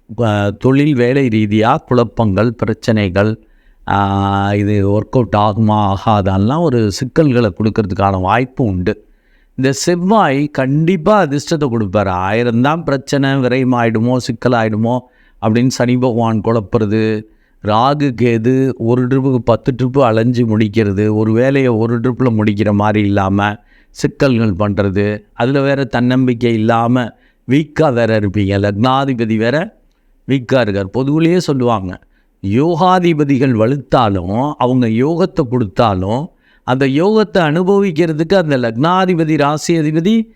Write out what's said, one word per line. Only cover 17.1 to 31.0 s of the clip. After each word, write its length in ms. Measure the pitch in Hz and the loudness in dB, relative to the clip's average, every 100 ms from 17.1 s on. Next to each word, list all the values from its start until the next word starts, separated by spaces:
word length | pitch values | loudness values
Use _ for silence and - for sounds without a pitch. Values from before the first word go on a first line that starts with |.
| 107 110 _ _ _ | -4 -8 _ _ _
ராகு 440 | 101 107 127 147 143 117 | -2 0 0 0 -2 0
கேது 500 | 120 113 113 131 135 - | 0 2 0 0 0 -2
ஒரு 300 | 117 127 123 | -2 0 0
ட்ரிப்புக்கு 300 | 135 135 127 | 0 0 -2
பத்து 340 | 113 110 - | 0 0 -2
ட்ரிப்பு 300 | 120 127 135 | -2 -2 2
அலைஞ்சு 420 | 123 110 117 120 117 | 2 2 0 0 0
முடிக்கிறது, 680 | 107 110 110 104 98 107 107 | 2 0 0 0 0 0 0
ஒரு 180 | 110 | 0
வேலையை 380 | 110 131 139 131 | 2 2 2 2
ஒரு 280 | 110 117 120 | 0 0 0
ட்ரிப்பில் 380 | 120 120 131 107 | -2 0 0 2
முடிக்கிற 340 | 107 104 104 | 0 0 0
மாதிரி 360 | 101 107 107 101 | 2 2 2 2
இல்லாம 480 | 101 95 101 104 104 _ _ _ | 0 0 0 -2 -4 _ _ _
சிக்கல்கள் 640 | - 147 - 143 117 110 | -6 -6 0 0 2 0
பண்றது, 720 | 90 104 101 101 95 104 104 - | 0 -2 0 0 0 -2 -4 -10
அதுல 280 | - 123 139 | -4 -2 0
வேற 220 | 139 139 | 0 0
தன்னம்பிக்கை 720 | 135 120 123 127 127 117 117 | -2 0 0 2 0 0 0
இல்லாம 520 | 113 110 117 117 127 113 - _ _ - | 0 2 2 2 0 -2 -10 _ _ -2
வீக்கா 460 | 139 147 - 156 | 0 0 0 0
வேற 260 | 120 113 110 | 2 0 0
இருப்பீங்க. 340 | 104 101 98 98 | 0 -2 0 0
லக்னாதிபதி 800 | 104 101 127 131 139 120 113 110 | 0 0 0 0 -2 -2 -2 0
வேற 200 | 113 147 214 - _ _ _ _ - | 0 -2 -6 -12 _ _ _ _ -4
வீக்கா 320 | 135 117 131 | -4 0 0
இருக்கார். 300 | 107 98 95 | 0 -2 -4
பொதுவிலேயே 480 | 120 | -4